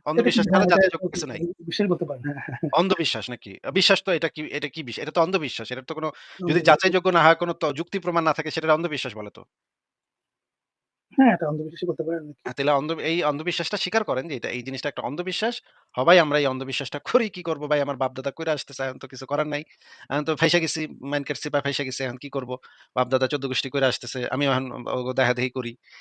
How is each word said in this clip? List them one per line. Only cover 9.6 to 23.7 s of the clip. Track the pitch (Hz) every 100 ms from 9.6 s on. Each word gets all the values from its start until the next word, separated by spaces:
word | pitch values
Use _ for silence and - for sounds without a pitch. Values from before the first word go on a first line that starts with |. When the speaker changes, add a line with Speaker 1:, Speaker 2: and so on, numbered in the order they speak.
| _ _ _ _ _ _ _ _ _ _ _ _ _ _ _
Speaker 1:
হ্যাঁ, | - 262
এটা | 180 156
অন্ধবিশ্বাসই | 151 156 160 175
বলতে | 160
পারেন | 156 165
আরকি। | 151 147
Speaker 2:
আ, | -
তাইলে | 123 139
অন্ধ-, | 143 151 160
এই | 139 165
অন্ধবিশ্বাসটা | 151 143 160 - 170 208
স্বীকার | - 220
করেন | 208 127 147
যে | 135
এটা, | 120
এই | 120
জিনিসটা | 120 131 147
একটা | 139
অন্ধবিশ্বাস। | 120 147 175 175 226 240 _ _ _ -
হবাই | 135 180
আমরা | 151 147
এই | 143
অন্ধবিশ্বাসটা | 131 131 135 135 147 -
<laughs> |
করি | - 220
কি | 185
করব | 170 151
ভাই? | 143 147
আমার | 139 131
বাপ-দাদা | 131 127 127
কইরা | - 160
আসতেছে। | 151 - 135
এখন | 135 135
তো | 131
কিছু | 131 131
করার | 147 151
নাই। | 147 151 _ - - -
এখন | 139
তো | 147 151
ফাইসা | 165 175
গেছি, | 160 - 156 -
মাইন | 139 143
কাটছি | 143 139 151
বা | 143
ফাইসা | 139 139
গেছি। | 135 123
এখন | 131 123
কি | 143
করব? | 143 123 127 - - _
বাপ-দাদা | - 123 127 127
চৌদ্দ | 147 135
গোষ্ঠী | -
কইরা | 135